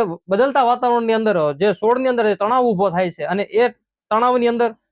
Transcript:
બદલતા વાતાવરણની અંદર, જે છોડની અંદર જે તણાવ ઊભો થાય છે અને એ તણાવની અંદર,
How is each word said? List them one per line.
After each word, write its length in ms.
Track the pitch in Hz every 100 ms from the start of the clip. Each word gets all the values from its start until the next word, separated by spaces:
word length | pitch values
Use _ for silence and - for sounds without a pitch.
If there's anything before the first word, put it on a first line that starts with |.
| 214 170 -
બદલતા 360 | 196 262 277
વાતાવરણની 500 | 240 240 247 240 226
અંદર, 400 | 226 220 185 151
જે 200 | 143 202
છોડની 340 | 202 214 247 262
અંદર 200 | 247 214
જે 80 | 196
તણાવ 280 | 202 254
ઊભો 260 | 247 190 196
થાય 220 | 175 185
છે 120 | 165
અને 200 | 151 185
એ 240 | 202 208 240 240 _ _ -
તણાવની 360 | 214 247 247 233
અંદર, 280 | 233 233 226 _